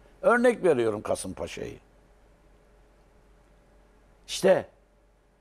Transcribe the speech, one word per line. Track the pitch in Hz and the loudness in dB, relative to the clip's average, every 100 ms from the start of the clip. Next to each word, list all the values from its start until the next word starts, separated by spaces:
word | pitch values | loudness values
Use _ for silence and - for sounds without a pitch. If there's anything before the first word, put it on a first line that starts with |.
| - _ | -20 _
Örnek | 185 240 247 202 | 2 4 4 2
veriyorum | 175 135 113 104 | 2 2 2 -2
Kasımpaşa'yı. | 101 95 95 90 85 - - - - _ _ _ _ _ _ _ _ _ _ _ _ _ _ _ _ _ _ _ _ _ _ _ - | -4 -6 -6 -10 -10 -10 -12 -14 -20 _ _ _ _ _ _ _ _ _ _ _ _ _ _ _ _ _ _ _ _ _ _ _ -14
İşte | - 147 143 104 _ _ _ _ _ _ _ | -2 2 2 0 _ _ _ _ _ _ _